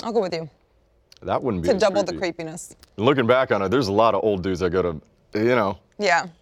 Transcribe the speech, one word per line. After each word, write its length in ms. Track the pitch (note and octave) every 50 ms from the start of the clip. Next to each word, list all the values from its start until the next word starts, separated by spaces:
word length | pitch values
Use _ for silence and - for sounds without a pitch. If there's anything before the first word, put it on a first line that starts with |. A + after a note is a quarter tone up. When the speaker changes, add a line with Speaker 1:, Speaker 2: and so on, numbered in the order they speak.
| -
Speaker 1:
I'll 100 | A3+ G#3+
go 80 | A#3
with 120 | G3 F3+ E3+
you. 160 | D#3+ E3 D3+ - _ _ _ _ _ _ _ _ _ _ _ - -
Speaker 2:
That 220 | - F2 G#2 B2+ -
wouldn't 200 | B2+ G#2 F2+ D#2+
be 40 | -
Speaker 1:
To 40 | A#3
Speaker 2:
as 60 | E3+ G#3+
Speaker 1:
double 200 | G3+ F#3 G3+ F#3+
the 100 | F3 F3
Speaker 2:
creepy. 60 | D#3 F#3+ E3+ E3
Speaker 1:
creepiness. 400 | - E3 D#3+ D#3+ F3 - - - _ _ - _
Speaker 2:
And 80 | - G#2
looking 220 | C3 D3 C3 A#2+
back 240 | A2+ B2 C3 C3 -
on 100 | A#2+ G2+
it, 80 | G2 F#2+
there's 180 | G#2 C#3 C3 F#2+
a 40 | G2
lot 220 | G#2 A2+ A2+ G#2
of 80 | F#2+ -
old 180 | A2 G2+ F#2+ E2+
dudes 180 | F#2+ F#2 D#2+
that 100 | F#2 F2+
go 120 | E2 F#2+ F2
to, 180 | F2 D#2+ D2 - _ _ _ _ _ -
you 200 | G#2 A2 A#2+ B2+
know. 220 | A#2+ G#2 G2 G#2 - _ _ _ -
Speaker 1:
Yeah. 300 | G#3 F#3+ E3+ E3 C#3 F3 - _